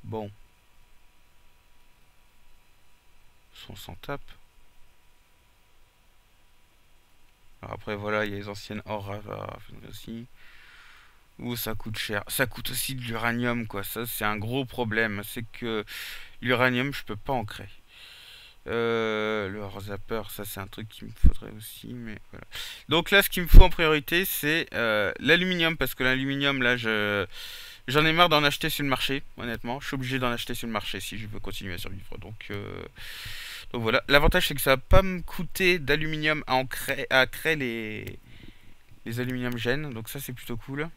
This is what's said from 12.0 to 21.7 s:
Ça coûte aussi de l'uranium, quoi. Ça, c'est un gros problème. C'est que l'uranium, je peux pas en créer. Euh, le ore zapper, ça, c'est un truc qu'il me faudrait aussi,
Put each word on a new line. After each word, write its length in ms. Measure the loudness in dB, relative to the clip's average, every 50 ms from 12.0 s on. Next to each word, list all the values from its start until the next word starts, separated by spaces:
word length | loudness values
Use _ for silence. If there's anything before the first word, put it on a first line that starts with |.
| -6 -4 -4 -6 -4 -6
Ça 180 | -2 -2 -2
coûte 240 | -2 -2 -8 -8 -6
aussi 240 | -4 -4 -4 -4 -6
de 60 | -6
l'uranium, 680 | -6 -6 -6 -2 0 0 0 0 0 0 0 -2 -4 -6
quoi. 160 | -6 -8 -8
Ça, 220 | -6 -6 -8 -6
c'est 180 | -6 -6 -2 -2
un 140 | -2 -2 -2
gros 280 | -4 -4 -2 -4 -4
problème. 580 | -4 -4 -4 -4 -2 0 0 0 0 -2 -6 -8
C'est 200 | -8 -10 -10 -10 -12
que 320 | -12 -8 -6 -4 -4 -4 -4 -6 -10 -12 -12 -12 -12 -12 -14 -14 -14 -8
l'uranium, 520 | 0 0 2 4 4 4 4 2 -2 -2 -4
je 100 | -8 -8
peux 140 | -8 -10 -8
pas 160 | -4 -4 -2
en 100 | -2 -2
créer. 240 | -6 -8 -12 -14 -14 -16 -20 -20 -20 -20 -20 -20 -20 -20 -20 -20 -20 -20 -20 -20 -20 -20 -16 -10 -6
Euh, 840 | -4 -2 0 0 0 0 0 0 0 -2 -2 -2 -2 -2 -2 -4
le 100 | -6 -8
ore 220 | -10 -10 -10 -10
zapper, 420 | -10 -8 -8 -10 -6 -6 -6 -6 -6 -8
ça, 160 | -10 -10 -10
c'est 140 | -10 -8 -10
un 80 | -10 -10
truc 220 | -10 -12 -12 -14
qu'il 180 | -14 -14 -14 -14
me 60 | -8
faudrait 380 | 8 8 8 8 8 0 -4 -12 -14
aussi, 300 | -14 -16